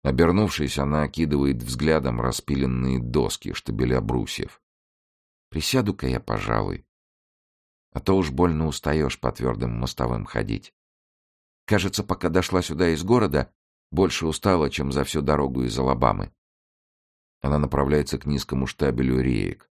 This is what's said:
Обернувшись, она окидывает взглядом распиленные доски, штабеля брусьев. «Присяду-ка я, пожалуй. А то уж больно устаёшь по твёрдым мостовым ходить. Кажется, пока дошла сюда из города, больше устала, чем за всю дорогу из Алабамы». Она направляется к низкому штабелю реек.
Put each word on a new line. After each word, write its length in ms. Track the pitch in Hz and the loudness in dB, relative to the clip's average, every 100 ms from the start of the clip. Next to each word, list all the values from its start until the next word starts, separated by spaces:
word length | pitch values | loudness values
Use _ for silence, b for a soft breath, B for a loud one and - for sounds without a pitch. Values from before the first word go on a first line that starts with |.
Обернувшись, 720 | 69 65 85 92 104 - 69 73 | 0 2 4 4 0 0 -4 -2
она 260 | 69 76 | -2 0
окидывает 600 | 71 - 78 71 69 62 | -2 -2 0 2 2 0
взглядом 580 | 58 64 76 78 65 58 | -4 -2 2 2 0 -2
распиленные 800 | 62 - - 67 67 62 65 64 | -2 -4 -2 0 0 0 0 0
доски, 540 | 60 65 53 - - | 0 0 0 -4 -8
штабеля 480 | - - 55 62 64 | -8 -6 -2 0 0
брусьев. 600 | 52 62 50 - - - _ _ _ _ _ _ _ _ _ | 0 -2 -4 -6 -10 -12 _ _ _ _ _ _ _ _ _
«Присяду-ка 580 | 80 - 131 104 - 64 | -6 0 2 2 -2 -2
я, 120 | 62 | -4
пожалуй. 640 | - 53 50 57 50 50 _ _ _ _ _ _ _ _ _ _ _ | -2 -4 0 0 -2 -6 _ _ _ _ _ _ _ _ _ _ _
А 60 | - | -6
то 160 | - 95 | 2 2
уж 140 | 82 | 2
больно 360 | 67 87 78 80 | 2 2 2 -2
устаёшь 520 | 73 76 78 69 - | -2 0 0 0 -2
по 120 | 62 | -4
твёрдым 400 | - 64 53 60 57 | -2 -4 -2 -4 -4
мостовым 460 | 60 - 60 58 | -4 -4 -2 -2
ходить. 480 | 50 58 52 53 - _ _ _ _ _ _ _ _ _ | -4 -6 -4 -6 -8 _ _ _ _ _ _ _ _ _
Кажется, 380 | - 104 92 - | 0 0 2 -4
пока 240 | 104 92 87 | -4 -2 2
дошла 340 | 87 90 92 | 2 2 0
сюда 280 | 85 76 87 | -2 0 2
из 120 | 78 | 2
города, 520 | 92 120 98 71 - _ _ _ _ | 2 2 4 0 -2 _ _ _ _
больше 340 | - 92 - | 2 2 2
устала, 440 | 82 78 101 90 71 | -4 0 2 2 2
чем 220 | - 69 | 0 -2
за 140 | 69 | -2
всю 160 | 71 80 | -2 -2
дорогу 420 | 71 73 67 64 | 2 2 0 0
из 160 | 62 57 | -2 0
Алабамы». 540 | 65 64 62 50 50 _ _ _ _ _ _ _ _ _ _ _ | 0 2 2 2 -6 _ _ _ _ _ _ _ _ _ _ _
Она 180 | 67 73 | 0 0
направляется 580 | 73 69 69 73 71 - | 2 2 4 2 2 -4
к 80 | |
низкому 420 | 71 69 - 65 65 | -2 -4 -2 -2 -2
штабелю 540 | - 69 62 65 64 | 0 0 2 2 2
реек. 480 | 64 55 50 50 _ | 2 0 -2 -6 _